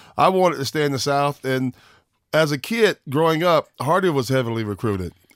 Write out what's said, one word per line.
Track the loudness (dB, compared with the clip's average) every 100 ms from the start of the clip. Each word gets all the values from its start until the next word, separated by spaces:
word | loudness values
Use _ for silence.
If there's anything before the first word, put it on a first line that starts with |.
| -10 0
I | 2
wanted | 4 2 0
to | -6
stay | -2 -2
in |
the | -2
South. | -2 0 -2 -4
And | -4 -4 -4 -8 _ _ _ _ _
as | 0 0
a | -2
kid | -4 2 2 0 -4
growing | 0 2 2
up, | 2 2 0 -6
Hardy | -2 0 2
was | 0 0
heavily | 0 0 -2
recruited. | -4 -4 -2 -2 -6 -12 _